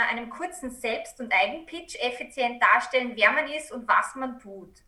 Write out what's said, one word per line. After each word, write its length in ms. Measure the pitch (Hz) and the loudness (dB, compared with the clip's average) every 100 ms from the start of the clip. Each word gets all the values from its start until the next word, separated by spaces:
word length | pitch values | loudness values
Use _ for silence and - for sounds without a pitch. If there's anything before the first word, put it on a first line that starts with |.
| 233 | 4
einem 200 | 233 233 | 0 -6
kurzen 400 | - 359 - 254 | -8 -8 -6 -10
Selbst- 500 | - 233 - - - | -4 -4 -4 -6 -10
und 120 | 165 | 0
Eigenpitch 640 | 185 202 320 - 339 - - | 2 2 0 -10 -12 -10 -4
effizient 600 | 247 247 - 269 240 240 | -4 -4 -8 -2 -2 4
darstellen, 520 | 254 254 - 254 247 | 6 6 4 0 0
wer 160 | 220 208 | 4 4
man 160 | 285 285 | 4 -2
ist 240 | 302 - | -6 -8
und 160 | 254 - | -8 2
was 300 | 185 - 262 | 4 2 -4
man 240 | 262 240 | -6 -8
tut. 320 | 202 196 180 _ | -14 -16 -18 _